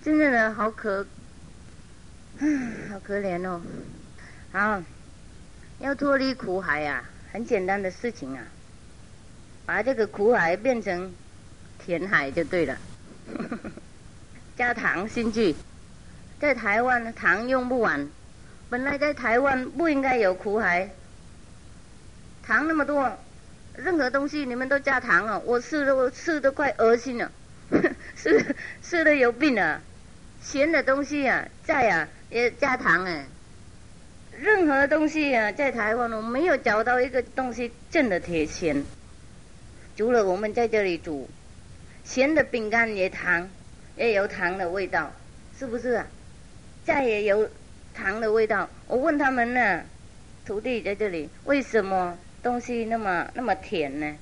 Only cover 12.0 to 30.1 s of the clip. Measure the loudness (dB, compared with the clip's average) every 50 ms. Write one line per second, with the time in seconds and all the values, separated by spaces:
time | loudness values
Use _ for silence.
12 | -2 2 2 2 2 2 -2 -2 -2 0 0 0 0 0 -2 -6 -10 -16 -16 -18
13 | -18 -20 -20 -18 -16 -12 -10 -10 -8 -8 -8 -10 -10 -12 -14 -14 -18 -20 -20 -20
14 | -20 -20 -20 -20 -20 -20 -20 -20 -20 -20 -6 -4 -2 -2 -2 0 0 -2 0 0
15 | -4 -4 -2 -2 -2 0 0 2 2 2 2 0 -8 -16 -18 -20 -20 -20 -20 -20
16 | -20 -20 -20 -20 -18 -20 -8 -2 0 0 0 0 0 0 2 2 4 4 2 2
17 | 0 -4 -10 0 2 2 2 4 2 0 0 0 2 2 0 2 2 2 2 0
18 | -4 -6 -10 -18 -20 -20 -20 -20 -20 -20 -20 -20 -10 -6 -6 -4 -2 -2 -2 0
19 | 0 0 0 0 0 2 4 4 4 4 2 2 -2 -4 -2 0 2 2 2 2
20 | 2 2 2 4 4 2 2 0 -2 -2 0 2 2 2 2 2 0 -4 -8 -16
21 | -18 -20 -20 -20 -20 -20 -20 -20 -20 -20 -20 -20 -20 -20 -20 -20 -20 -20 -20 -20
22 | -20 -20 -20 -20 -20 -20 -20 -18 -4 0 2 2 2 2 2 0 0 2 0 0
23 | 0 0 -2 -6 -16 -20 -20 -20 -20 -20 -20 -20 -20 -20 -18 -6 -2 0 2 2
24 | 2 2 2 0 0 0 -2 -4 -4 -4 -4 -4 0 0 0 0 2 2 0 0
25 | 2 4 4 4 4 2 -2 -2 0 0 0 0 0 -2 -2 0 2 4 4 4
26 | 4 0 0 -2 -2 -2 -2 2 2 2 2 2 0 0 2 4 6 6 6 4
27 | 2 -4 -4 -4 -6 -6 -8 -16 -20 -20 -20 -20 -8 0 0 2 2 2 0 -2
28 | -14 -18 -16 -6 2 4 4 4 4 2 -4 -6 -8 -14 -14 -14 -10 -2 0 4
29 | 6 6 6 6 4 2 4 2 2 2 4 4 2 0 0 -4 -8 -16 -20 -20
30 | -20 -20